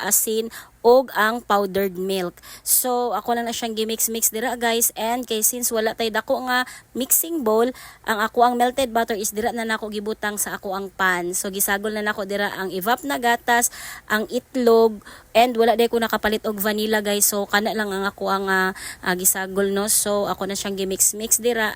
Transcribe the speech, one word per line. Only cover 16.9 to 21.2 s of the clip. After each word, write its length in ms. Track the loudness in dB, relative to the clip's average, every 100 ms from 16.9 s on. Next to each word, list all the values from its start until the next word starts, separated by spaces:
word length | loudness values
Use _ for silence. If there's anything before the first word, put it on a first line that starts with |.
| 0
guys. 240 | 0 2 2
So 240 | 0 0
kana 240 | 0 0
lang 160 | -2 -2
ang 160 | -2 -4
ako 240 | -2 -2
ang, 160 | 0 2
ah, 240 | 2 2 -2 -12 -8
ah, 160 | -4 0
gisagol, 560 | 0 0 -2 0 0
no. 160 | 0 0
So 400 | 0 0 0 0
ako 160 | -2 -4
na 80 |
siyang 240 | -4 -6 -4
gimix-mix 640 | -4 0 0 0